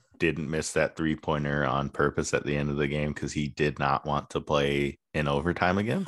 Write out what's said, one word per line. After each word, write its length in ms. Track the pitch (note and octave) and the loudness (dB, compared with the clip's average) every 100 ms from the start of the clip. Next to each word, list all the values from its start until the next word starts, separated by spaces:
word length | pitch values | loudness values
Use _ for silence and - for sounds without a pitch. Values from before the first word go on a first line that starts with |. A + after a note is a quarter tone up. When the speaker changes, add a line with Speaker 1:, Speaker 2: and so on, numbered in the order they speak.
| _ | _
Speaker 1:
<laughs> 120 | - | 0
Speaker 2:
didn't 300 | E2 D2+ D2+ | 0 0 -2
miss 240 | D#2 - | -2 -2
that 220 | D#2+ D2 - | 0 0 0
three-pointer 720 | D#2+ D#2 - D2+ D2 C#2+ C2+ | -2 -2 -2 -2 0 0 0
on 240 | C2+ C#2 | 0 -2
purpose 460 | - C#2+ D2 D2+ - | 0 0 0 -2 -2
at 100 | C#2 | 0
the 100 | D2 | 0
end 140 | D2 | 0
of 80 | C#2+ | 0
the 100 | C#2+ | 0
game 260 | D2 D2+ | 0 -2
'cause 200 | C#2 C#2+ | -4 -4
he 140 | D2+ D2 | -2 -4
did 320 | - D2 C#2 | 0 -2 0
not 260 | C#2 C2+ D2 | 0 0 0
want 240 | C#2+ - | -2 -2
to 100 | E2 | -6
play 600 | D2+ D2 C#2+ C#2+ C#2+ - _ | 0 2 2 2 -2 -4 _
in 140 | D#2+ D2 | -2 0
overtime 500 | C#2+ E2+ D#2+ F2+ F#2+ | 0 0 2 2 4
again. 280 | G#2+ D#3+ | 0 -2